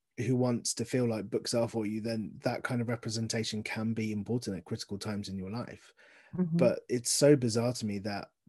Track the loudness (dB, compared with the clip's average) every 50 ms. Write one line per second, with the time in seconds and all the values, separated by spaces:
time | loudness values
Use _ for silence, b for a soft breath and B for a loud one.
0 | _ _ _ -4 0 0 2 2 2 2 2 0 -2 -4 -4 -4 -2 0 0 2
1 | 2 2 0 -2 -2 -2 -2 -2 -2 0 0 0 0 0 0 -2 -2 -2 -2 -4
2 | -4 -4 -4 -4 -4 -6 -8 -4 -4 -2 -2 -2 -4 -2 -2 -2 0 -2 -2 -4
3 | -4 -4 -4 -2 -2 -2 -2 -2 -2 -2 -4 -6 -6 -6 -4 -2 -2 0 0 0
4 | -2 -2 -2 -2 -2 -2 -2 -2 -2 -4 -6 -6 -6 -6 -8 -8 -6 -8 -8 -6
5 | -4 -4 -4 -4 -6 -6 -6 -6 -6 -6 -6 -6 -8 -8 -12 -16 -18 -20 b b
6 | b b b b b b -2 -2 0 2 4 6 6 6 4 2 0 -2 -2 0
7 | 0 0 2 6 8 8 8 8 6 4 2 2 2 0 0 -2 -2 -4 -2 -4
8 | -4 -4 -4 -6 -8 -10 _ _ _